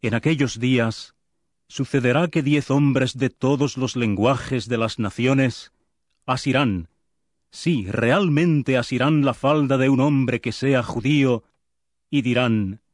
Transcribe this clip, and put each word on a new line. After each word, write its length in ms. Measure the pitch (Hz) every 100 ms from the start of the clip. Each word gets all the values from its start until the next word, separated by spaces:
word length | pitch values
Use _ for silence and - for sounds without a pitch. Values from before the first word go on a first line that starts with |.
En 140 | 113
aquellos 440 | 113 147 160 139 117
días 560 | 123 127 117 107 - _ _ _ _ _ _
sucederá 600 | - 135 139 123 135 175
que 140 | 160
diez 280 | 143 147 -
hombres 460 | 139 143 131 127 127
de 140 | 127
todos 460 | - 131 139 139 127
los 180 | 127
lenguajes 720 | 127 117 98 117 135 - 131 110
de 100 | 117
las 200 | 113 -
naciones 720 | 107 - 123 135 131 - - _ _ _ _ _ -
asirán, 640 | 127 - 143 139 95 82 _ _ _ _ _ _
sí, 360 | - - 156 95
realmente 880 | - 117 156 196 147 175 151 127 131
asirán 480 | 120 123 131 156
la 100 | 139
falda 420 | 117 139 151 139 135
de 100 | 131
un 100 | 135
hombre 400 | 139 143 127 117
que 120 | -
sea 300 | 107 135 135
judío, 640 | 113 120 117 147 135 117 _ _ _ _ _ _ _
y 120 | 143
dirán 580 | 123 120 123 110 98 104 _